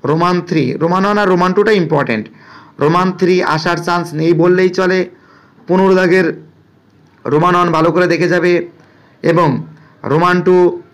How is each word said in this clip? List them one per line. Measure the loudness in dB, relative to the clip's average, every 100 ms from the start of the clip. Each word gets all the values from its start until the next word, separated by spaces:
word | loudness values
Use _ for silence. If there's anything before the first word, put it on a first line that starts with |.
| -2
রোমান | -2 0 -2 -2
থ্রি, | -4 -2 -4
রোমান | -2 0 0
ওয়ান | 0
আর | 0
রোমান | 0 0 0
টুটা | 2 0
ইম্পর্টেন্ট, | 0 -2 -2 -4 -6 -18 -20 -20 -20 -4
রোমান | 0 2 0 -2
থ্রি | 0 0 0 -2
আসার | -2 -4 -4
চান্স | -4 -4 -4
নেই | 0 2
বললেই | 2 2 0 0
চলে। | 0 -2 -4 -10 _ -20 _ _ -2
পনেরো | 2 4 2
দাগের | 4 2 0 -4 -18 _ _ _ _ _ _ _ -2
Roman | 0 2 2
one | 0 2
ভালো | 0 2
করে | 0
দেখে | 0 0
যাবে | 0 0 -2 -4 _ _ _ _ _ 0
এবং | 2 2 -2 -8 -20 -20 _ -4
Roman | 0 0 0 2
two | 4 2 0 -14